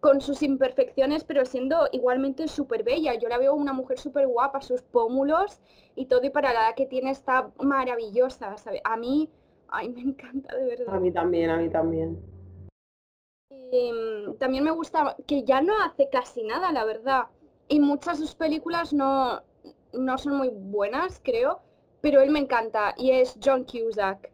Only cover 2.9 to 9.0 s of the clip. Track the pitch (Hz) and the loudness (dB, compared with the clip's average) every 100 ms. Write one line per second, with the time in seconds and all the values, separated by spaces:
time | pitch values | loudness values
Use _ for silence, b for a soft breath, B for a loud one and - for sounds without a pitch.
2.9 | 277 311 233 233 240 269 294 285 262 254 | 0 0 -2 -2 2 2 2 0 -4 -4
3.9 | 262 294 285 269 233 277 277 - 247 _ | -6 -4 0 2 2 0 -2 -4 -6 _
4.9 | 247 226 254 277 320 403 - b b b | 0 2 0 2 2 0 -6 b b b
5.9 | - 262 247 269 285 277 233 226 226 269 | -12 0 2 2 0 0 2 2 0 -2
6.9 | 254 262 269 - 254 220 - 269 277 254 | -2 -4 -6 0 0 0 -4 0 0 0
7.9 | 240 220 208 254 254 214 208 220 202 - | -4 -2 2 2 0 -12 -12 -10 -6 -4
8.9 | 226 | -4